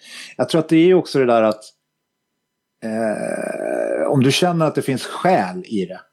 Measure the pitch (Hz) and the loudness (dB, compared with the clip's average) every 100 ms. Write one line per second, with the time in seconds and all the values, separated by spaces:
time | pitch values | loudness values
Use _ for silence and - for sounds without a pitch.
0 | - - - - 123 170 160 160 175 185 | -20 -20 -12 -6 -2 -2 2 4 6 4
1 | 156 143 123 117 110 - - _ _ _ | 2 0 2 4 2 0 -10 _ _ _
2 | _ _ _ _ _ _ _ _ 113 110 | _ _ _ _ _ _ _ _ -6 -4
3 | 110 - 58 - - - 57 60 57 58 | -2 -2 -4 -6 -6 -6 -4 -4 -2 -2
4 | - 139 127 131 180 170 156 - 139 127 | 0 2 2 2 2 2 0 0 -2 -4
5 | - - 175 185 92 90 92 107 90 90 | -6 -2 2 2 0 -6 -6 -4 -4 -8
6 | - | -12